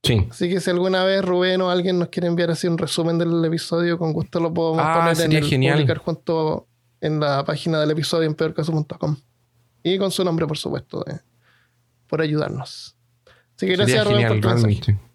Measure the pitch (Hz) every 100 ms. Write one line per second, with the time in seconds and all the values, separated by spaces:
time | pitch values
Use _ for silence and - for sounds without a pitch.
0 | - 117 90 - 175 185 175 175 185 185
1 | 185 190 190 180 185 185 185 180 180 180
2 | 170 - 175 170 170 160 180 165 160 -
3 | 165 170 170 170 165 160 - 170 170 170
4 | 165 156 - 175 165 170 165 160 151 165
5 | 170 165 165 156 147 143 135 147 139 156
6 | - 160 - 160 156 - - _ _ _
7 | 156 151 151 139 - 156 - 160 151 156
8 | 147 170 160 156 160 160 160 160 151 -
9 | 156 147 _ _ _ _ _ _ 170 190
10 | 196 180 180 165 156 151 147 139 135 -
11 | - 143 _ _ _ _ _ _ _ _
12 | _ 156 156 151 - - 131 - - _
13 | _ _ _ _ _ _ 190 180 190 -
14 | 214 208 113 107 107 117 113 98 - 101
15 | -